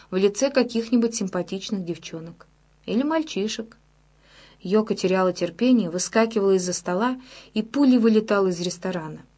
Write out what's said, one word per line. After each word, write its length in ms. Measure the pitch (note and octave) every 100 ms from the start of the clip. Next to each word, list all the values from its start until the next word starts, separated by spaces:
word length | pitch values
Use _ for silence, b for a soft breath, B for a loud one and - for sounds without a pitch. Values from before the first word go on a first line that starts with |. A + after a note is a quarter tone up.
| B
в 40 | F#3
лице 320 | G3 G3+ C#4
каких-нибудь 680 | C#4 A#3+ A3+ A3+ B3 A3+ A3+
симпатичных 680 | F#3+ F3+ F3 F#3+ - G3
девчонок 640 | E3+ E3 - E3 E3 - - _ _ _ -
или 160 | G#3+
мальчишек. 760 | D4 D#4+ D#4 F#3+ G#3+ - A3 - _ _ _ _ b b b b
Йоко 300 | F3+ G#3 G#3+
теряла 380 | G#3+ F#3 F#3 F#3
терпение, 580 | F3+ E3+ F3 B3 A#3+ F3
выскакивала 600 | F3 - A3+ A3+ A3+ G3
из-за 200 | F#3+ F3+
стола 480 | F3+ - F3+ B3 B3+ B B B
и 100 | G#3+
пулей 360 | G#3+ C#4+ C#4 B3+
вылетала 480 | A3+ G#3+ A3 G3+ F#3+
из 140 | F3
ресторана. 640 | F3 F3 F#3 F3+ D#3 D#3 -